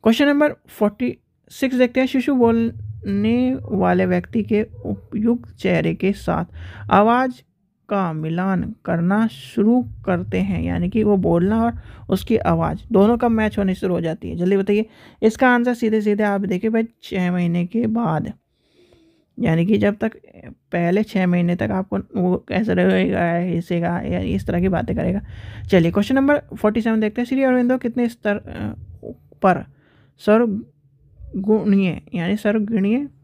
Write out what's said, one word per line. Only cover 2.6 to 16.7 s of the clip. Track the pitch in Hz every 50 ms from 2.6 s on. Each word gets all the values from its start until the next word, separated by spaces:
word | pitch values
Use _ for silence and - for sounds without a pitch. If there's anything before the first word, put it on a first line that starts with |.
| 233 233 - - - - - - - 202 196 202 208 220 233 247 254 254 262 269
वाले | - - 220 190 185 185 180 180 185
व्यक्ति | 185 185 180 175 - - 233 202
के | - 214 208 220 - - - -
उपयुक्त | - - - - - - 208 214 233 240 240 - - -
चेहरे | - - 190 180 165 156 170 160
के | - - 190 202
साथ | - - - 165 156 170 - - - - - - - - -
आवाज़ | - 190 208 226 233 247 262 262 - - _ _ _ _ _ _ _ _ _ -
का | 214 202 190 175 160
मिलान | 156 156 160 165 175 185 196 190 180 - - 220 _ _
करना | - 170 165 170 175 196 214 226
शुरू | 220 - - - - - - 202 214 240 254 240 - - - -
करते | - 180 170 180 - 196
हैं, | 185 190 196 185 165 165
यानी | 175 175 170 175 185
कि | - 226 214
वो | 208 208
बोलना | 196 170 170 170 170 175 196 220 226 226
और | 233 233 - - - - - - -
उसकी | - 190 - - 226
आवाज़ | - - - 170 165 165 160 - - - -
दोनों | 226 190 196 214 240
का | 233 247 233
मैच | 226 220 214 214 208
होने | 208 202 190 185
शुरू | 185 - 190 175
हो | 175
जाती | 170 160 160 - - -
है। | 160
जल्दी | 165 175 180 202
बताइए, | 196 196 202 208 208 226 220 - - - - - _ -
इसका | 220 226 - 262 254
आंसर | 247 240 240 247 247
सीधे | 233 - 220 214 220
सीधे | 208 214 208 202 214
आप | 208 202 196
देखिए | 208 196 202 - 208
भाई, | 220